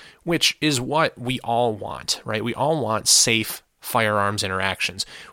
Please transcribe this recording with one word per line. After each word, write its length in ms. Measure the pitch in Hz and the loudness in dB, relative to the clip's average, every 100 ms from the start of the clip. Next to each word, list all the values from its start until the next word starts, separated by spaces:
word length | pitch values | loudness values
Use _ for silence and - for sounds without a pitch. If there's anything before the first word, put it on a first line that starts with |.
| - - | -20 -10
which 360 | 165 170 - - | -2 0 0 0
is 220 | 151 131 | 0 0
what 340 | 127 151 156 - | 0 2 0 0
we 220 | 123 127 | -4 -4
all 340 | 117 117 120 | 0 2 2
want, 460 | 104 104 - - - - | 0 -6 -6 -6 -6 -4
right? 180 | 110 | -2
We 100 | 110 | -2
all 280 | - 139 160 | -2 0 0
want 260 | 110 107 110 | 0 0 4
safe 540 | - - 113 107 - - _ | 4 4 2 0 -8 -14 _
firearms 640 | - 120 110 107 101 104 | -2 2 2 2 2 0
interactions. 640 | 98 95 95 92 - 95 - - - | -2 -2 -2 -2 -4 -4 -10 -12 -20